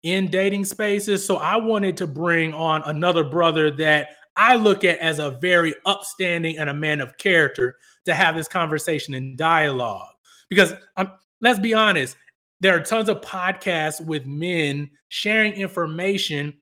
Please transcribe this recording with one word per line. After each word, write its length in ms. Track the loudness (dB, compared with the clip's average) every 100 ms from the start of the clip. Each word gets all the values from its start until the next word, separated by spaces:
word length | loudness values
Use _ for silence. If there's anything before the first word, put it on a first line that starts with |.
in 280 | 0 0 0
dating 340 | 0 0 0
spaces. 600 | -4 -4 -2 -2 0 -2
So 120 | 0 -2
I 200 | 0 0
wanted 400 | 0 0 0 -2
to 80 | -6
bring 480 | -4 0 2 0
on 280 | -2 0 0
another 400 | -2 0 2 2
brother 460 | 0 2 2 4 0
that 380 | 2 2 2 2 -14 _ 2
I 180 | 4
look 300 | 6 4 4
at 140 | 2 2
as 200 | 0 -2
a 140 | -4
very 420 | -4 2 4 2 0
upstanding 760 | -2 -2 -6 -6 -4 -2 -4 -4
and 120 | -4
a 40 |
man 260 | -2 -2 -2
of 180 | -4 -4
character 580 | 2 4 4 2 -2 -2 _ _
to 100 | -4
have 220 | 2 2 0
this 120 | -4
conversation 680 | -2 -2 -2 -2 -4 -4
and 220 | -8 -8 -4
dialogue. 800 | 0 2 2 -2 -4 -8 -14 _ _ _ _
Because, 260 | 4 4 2 _ -6
um, 160 | -6 -6 _ _
let's 180 | 2 2
be 160 | 2
honest, 420 | 2 4 2 -2 -8 _ _ _ _
there 160 | 2 2
are 40 |
tons 280 | 2 -2 0
of 120 | -2
podcasts 840 | -6 -4 -4 -2 -4 -2 -2 -6
with 220 | -6 -6 -6
men 640 | -6 -2 0 -2 -4 -8 _ _
sharing 440 | -6 -2 0 0
information 1000 | -2 -6 -4 -4 -2 -2 -2 -2 -4 -6 -10